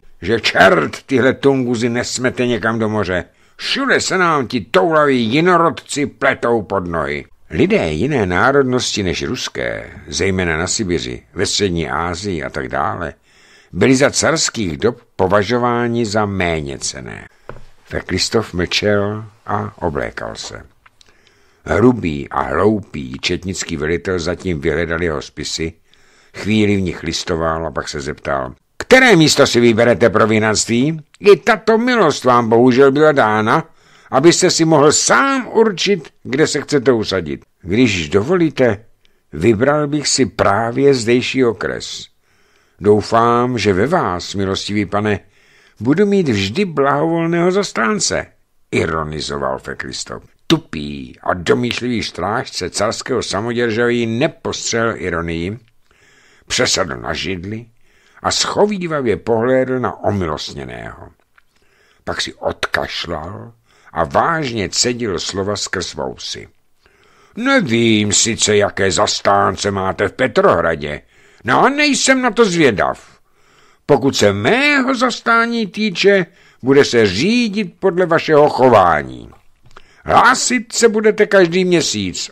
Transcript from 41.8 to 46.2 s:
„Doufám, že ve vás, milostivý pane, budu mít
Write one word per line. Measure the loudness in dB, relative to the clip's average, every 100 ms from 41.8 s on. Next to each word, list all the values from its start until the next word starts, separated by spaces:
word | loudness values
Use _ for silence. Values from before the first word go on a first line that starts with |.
| -10 -14 -16 _ _ _ _ _ _ _
„Doufám, | 2 2 2 2 4 2 0 0
že | 0
ve | 2 2
vás, | 0 -2 -4 -6 -6
milostivý | -4 -4 -4 -4 -2
pane, | -2 -2 -4 -6 _ _ _ _ -6
budu | -2 2 2
mít | 2